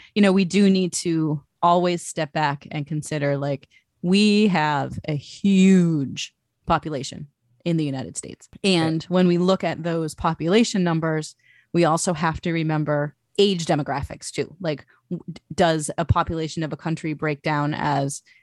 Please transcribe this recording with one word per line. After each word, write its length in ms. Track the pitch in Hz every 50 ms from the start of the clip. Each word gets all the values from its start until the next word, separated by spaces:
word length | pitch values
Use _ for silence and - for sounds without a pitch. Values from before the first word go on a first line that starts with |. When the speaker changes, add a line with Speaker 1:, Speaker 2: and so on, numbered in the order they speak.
| - - _
Speaker 1:
you 60 | 214
know, 120 | 208 196 185
we 120 | 196 196
do 240 | 165 170 202 202 196
need 240 | 190 190 185 175 -
to 480 | - - 175 165 160 156 156 151 147 - _ _ _ -
always 420 | 175 175 180 175 180 175 170 -
step 260 | - - - 156 147 -
back 340 | 156 151 143 143 143 - -
and 160 | - 156 143
consider, 520 | - 156 151 - - 160 151 143 143 143 139
like, 280 | 139 143 139 135 - _ _ _ _ _ _ _ -
we 460 | 175 190 202 214 214 208 208 214 208
have 500 | 175 160 151 151 147 139 135 131 131 - - -
a 60 | 151
huge 1200 | 143 - - - - - 202 196 190 185 190 190 185 175 170 160 147 135 123 - - - - _ _ _ _ _ _ _
population 600 | - 170 156 - 160 151 131 131 - - - 151 - _ _ _ _ _ _ _
in 140 | 170 170 160
the 60 | 156
United 340 | 143 135 131 120 82 - -
States. 300 | - - - - - _ - - -
And 400 | 196 185 170 160 160 160 165 -
Speaker 2:
Yeah. 60 | -
Speaker 1:
when 180 | 180 185 180
we 120 | 175 175 175
look 260 | 180 185 190 185 -
at 200 | 165 156 - 160
those 300 | 170 165 165 160 156 -
population 720 | - - 170 165 - 156 165 190 233 233 - - 196 180
numbers, 500 | 170 165 165 160 160 156 156 156 - - _ _ _ _ _ _ _ -
we 120 | 170 170
also 260 | 151 160 165 - 190 175
have 300 | 147 175 160 160 - -
to 100 | 180 165
remember 600 | 165 160 156 156 151 151 151 147 147 147 147 - _ _ _ _ -
age 260 | 202 208 190 170 160
demographics 680 | - 165 143 147 - 131 139 143 - - - - -
too. 240 | - - 139 - 147 -
Like, 240 | 190 160 151 - - _ _ _ _ _
w-, 160 | 180 165 - - 156
d-, 80 | - - _ 151
does 360 | - 180 165 160 160 147 - -
a 80 | - 165
population 580 | - - 175 165 - 170 160 160 151 - 170 160
of 120 | 147 156
a 20 |
country 380 | - - 165 165 - - 160 151
break 260 | 143 156 151 147 139
down 320 | - 160 151 147 143 147 151
as 480 | - - 147 143 139 139 139 - - - _ _ _